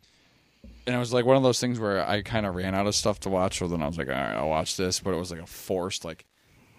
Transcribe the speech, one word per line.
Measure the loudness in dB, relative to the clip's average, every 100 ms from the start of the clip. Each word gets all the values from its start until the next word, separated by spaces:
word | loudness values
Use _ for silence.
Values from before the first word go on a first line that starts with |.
| _ _ _ _ _ _ -20 -10 -2
And | -2
it |
was, | 2
like, | 4 6
one | 6
of |
those | 6 4
things | 0 0
where | 0 0 0
I | -2
kinda | 0 -2 -2
ran | -2 -2 0
out | 2
of | 2
stuff | 0 -2
to | 0
watch, | 2 2 0
so | -2
then | -2
I | -2
was | -4
like, | -2
"All |
right, | -2 -2 -2
I'll | 0
watch | 0 0 -2
this." | -2 0
But | -2
it | -4
was, | -4
like, | -10
a | -12
forced, | -14 -4 -2 -2 -6 -10
like, | -14 -18 _ _ _ _